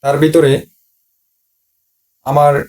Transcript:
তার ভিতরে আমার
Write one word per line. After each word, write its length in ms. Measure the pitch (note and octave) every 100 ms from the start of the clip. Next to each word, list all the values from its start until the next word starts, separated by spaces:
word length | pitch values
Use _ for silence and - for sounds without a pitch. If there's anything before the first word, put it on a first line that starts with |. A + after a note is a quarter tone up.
তার 180 | C#3 C#3
ভিতরে 480 | D#3 D#3+ C#3+ D3 - _ _ _ _ _ _ _ _ _ _ _ _ _ _ _
আমার 420 | C3 D3 D3 C#3+